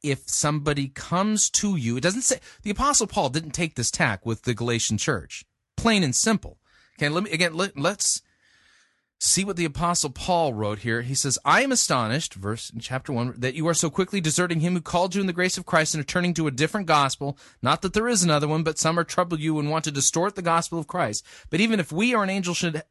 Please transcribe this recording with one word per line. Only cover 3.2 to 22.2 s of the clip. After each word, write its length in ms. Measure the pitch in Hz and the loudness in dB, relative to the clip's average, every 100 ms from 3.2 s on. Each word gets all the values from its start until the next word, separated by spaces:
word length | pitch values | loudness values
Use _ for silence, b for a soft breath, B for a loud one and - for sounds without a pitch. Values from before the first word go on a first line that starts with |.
| 143 | 0
didn't 220 | 147 160 | 0 -6
take 240 | 160 170 - | -4 -4 -2
this 160 | 113 | -4
tack 340 | - 143 98 117 | 0 0 0 -4
with 160 | 113 | -4
the 140 | - 110 | -2 -2
Galatian 420 | 120 117 - 107 | -2 0 0 -2
church. 480 | - 107 - - - _ _ - | 0 -4 -6 -16 -18 _ _ -2
Plain 260 | 226 214 | 2 2
and 120 | 147 - | 2 2
simple. 420 | 220 214 - - b b b b | 2 0 -2 -20 b b b b
Okay, 120 | 147 | -2
let 140 | 165 | 0
me, 60 | 208 | -2
again, 240 | 160 175 | 0 0
let, 240 | 160 190 143 | 0 -4 0
let's 460 | 160 202 - - b b b b b b b b b - | -2 0 -2 -2 b b b b b b b b b -4
see 220 | - 175 | 0 0
what 140 | 196 175 | 0 -2
the 80 | 165 | -4
Apostle 440 | 143 175 175 147 | -2 0 0 -2
Paul 440 | - - 175 151 | -6 -2 0 0
wrote 260 | 107 104 107 | 0 -4 -4
here. 220 | 117 113 | -2 -2
He 140 | 123 135 | -2 -2
says, 220 | 139 - | -2 -2
"I 180 | 139 180 | 4 4
am 100 | 277 | 4
astonished," 640 | 247 - 139 110 139 - | 0 2 2 2 -2 -4
verse 360 | 95 101 117 - | -8 -6 -6 -8
in 100 | 113 | -12
chapter 320 | - 131 - | -8 -8 -4
one, 200 | 123 123 120 | -2 -2 -2
"that 160 | 127 | -4
you 140 | 143 160 | -2 0
are 60 | |
so 160 | 160 165 | 0 0
quickly 320 | - 185 196 | 0 -2 0
deserting 400 | 156 147 180 165 | 0 0 0 0
him 120 | 170 | 0
who 80 | 180 | -2
called 340 | - 175 185 196 | 0 0 2 0
you 60 | |
in 60 | 190 | -2
the 60 | |
grace 240 | 175 180 185 | 0 0 0
of 80 | - | 2
Christ 280 | 165 156 | 2 2
and 80 | 156 | 0
are 40 | 139 | -2
turning 280 | 180 175 165 | 0 0 2
to 120 | 156 | 0
a 40 | |
different 360 | 127 156 214 170 | 2 0 0 4
gospel. 500 | 151 135 - 139 139 B B | 4 4 0 -6 -6 B B
Not 200 | 127 156 | 0 2
that 120 | 190 | 2
there 140 | 208 233 | 0 2
is 160 | 220 | 2
another 240 | 175 151 151 | 4 4 2
one, 160 | 156 | 0
but 140 | 160 156 | 0 0
some 220 | 160 170 | 0 0
are 40 | |
troubled 360 | 160 - 175 165 | 0 0 0 0
you 200 | 156 156 | -2 0
and 100 | 147 | 0
want 140 | 160 151 | 0 -2
to 60 | |
distort 440 | 139 131 160 196 196 | 0 0 2 0 0
the 60 | |
gospel 380 | 170 165 - 165 | 0 0 0 -6
of 80 | 151 | -4
Christ. 380 | 180 127 104 B B B | -2 -2 -2 B B B
But 100 | 165 | 0
even 200 | 226 214 | 2 2
if 120 | 156 | 0
we 240 | 156 240 | 0 2
or 80 | 233 | 2